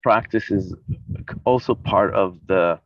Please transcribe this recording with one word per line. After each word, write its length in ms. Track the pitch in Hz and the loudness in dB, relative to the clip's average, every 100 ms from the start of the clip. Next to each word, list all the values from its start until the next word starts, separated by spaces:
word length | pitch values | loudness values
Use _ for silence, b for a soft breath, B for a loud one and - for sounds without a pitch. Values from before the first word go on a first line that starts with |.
practice 480 | 127 110 - 110 - | 2 2 2 -4 -2
is 240 | 101 92 - - - - - - - | -2 -4 -12 -10 -10 -8 -12 -10 -6
also 300 | - 127 - | 0 0 0
part 400 | 117 - 98 101 | -4 0 2 2
of 240 | - 95 87 - | 2 -2 -4 -2
the, 320 | 95 87 82 | 2 2 0